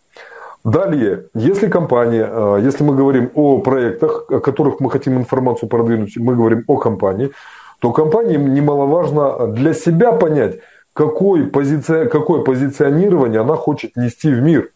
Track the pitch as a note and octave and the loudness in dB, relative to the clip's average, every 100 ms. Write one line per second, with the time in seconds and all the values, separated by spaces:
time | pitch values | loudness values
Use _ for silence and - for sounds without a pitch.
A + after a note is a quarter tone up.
0 | _ - - - - - A2+ D#3 G3 D3 | _ -20 -20 -20 -20 -8 -2 0 0 0
1 | G#2 F2+ - A2+ E3+ G3 G3+ F3+ D#3 A#2+ | 0 -2 -6 -2 0 2 0 0 0 0
2 | A#2 A2+ G#2 A2+ G#2 G2+ C3 C#3 D3 C3+ | 2 0 -2 -2 0 2 0 0 0 2
3 | C#3 C3+ B2 D3+ C#3+ C3 C3 C3 A#2 - | 2 2 0 0 2 2 2 0 -2 -2
4 | D#3 - - C3+ C#3 B2+ C3+ - B2+ C3+ | -2 -2 -4 -2 -2 0 -2 -2 -4 -2
5 | C3+ B2+ B2 C3 B2+ A#2 A2 A#2 A#2 A2+ | -2 -2 -2 -2 -2 -4 -2 -2 0 -2
6 | G#2 A#2+ A#2+ B2 A2+ A2+ - C#3 A#2 G2+ | -4 -4 -2 2 2 0 0 0 -2 -2
7 | G2 F#2+ C#3 - - - - - A#2+ C3+ | -2 -2 -6 -8 -20 -20 -20 -6 -2 0
8 | D#3 A3+ A3 D3 C#3 C#3 D3 C#3+ C#3 E3+ | 2 0 0 0 0 2 2 2 2 0
9 | D3 D3 C#3 - A2 A2 D#3 D#3+ F3 E3 | 0 0 0 0 -4 0 0 0 0 2
10 | A#3+ F#3+ E3 D3 G2+ - - _ _ - | 2 2 2 2 0 -4 -16 _ _ -2
11 | D3+ D3+ G3 E3+ B2 C#3 C#3 D3+ D#3+ D#3+ | -2 0 2 2 0 -2 0 -2 0 0
12 | D#3 D3+ - D3 B2+ B2+ C3+ - C#3+ D3+ | 0 0 0 0 0 0 -2 0 0 2
13 | G3+ E3+ A#2+ A2 B2 D#3+ D3+ C#3+ A2+ B2 | 2 2 2 2 0 0 -2 -4 -6 -4
14 | A#2+ - D#3 A#2+ D3+ C#3+ - | -6 -2 0 2 2 2 0